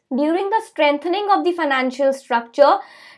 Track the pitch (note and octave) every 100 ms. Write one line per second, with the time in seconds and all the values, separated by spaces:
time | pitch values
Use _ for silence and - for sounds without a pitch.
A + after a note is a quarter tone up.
0 | _ B3+ D4+ F4 G4 A4 A4 - D4 C#4+
1 | F4 F#4+ G#4 F#4+ F4 F4 D4+ C4 B3+ B3+
2 | C#4 C4+ - A#3 A#3 - C#4+ G4 - -
3 | -